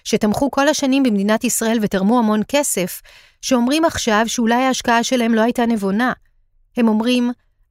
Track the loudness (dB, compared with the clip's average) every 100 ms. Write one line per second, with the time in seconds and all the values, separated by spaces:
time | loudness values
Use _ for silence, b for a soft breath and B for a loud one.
0 | -4 0 0 0 -2 0 0 0 0 2
1 | 2 0 0 0 -2 -2 -2 0 0 0
2 | 2 2 2 0 0 -2 0 -2 -4 -8
3 | b b b b -2 0 2 2 0 -2
4 | 0 0 0 0 0 2 0 0 0 0
5 | 0 0 0 2 0 0 -2 0 -2 0
6 | -2 -4 _ _ _ _ _ 0 0 2
7 | 0 0 0 -6 _ _ _